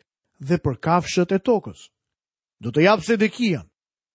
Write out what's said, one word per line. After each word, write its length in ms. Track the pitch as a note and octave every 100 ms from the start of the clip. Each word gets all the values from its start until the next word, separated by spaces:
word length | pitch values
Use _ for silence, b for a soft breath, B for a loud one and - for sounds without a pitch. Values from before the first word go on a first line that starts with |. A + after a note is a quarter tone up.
| _ _ _ _
dhe 180 | C3+ F3
për 160 | D3 B2
kafshët 480 | D#3+ F3 E3 - F3
e 80 | F#3+
tokës. 480 | - A3 - - - _ _ _ _ _ _ _
Do 160 | A2+ B2+
të 80 | F3+
jap 160 | G#3+ F3
Sedekian, 640 | A3+ G#3+ - A#3 C#3+ E2 _ _ _ _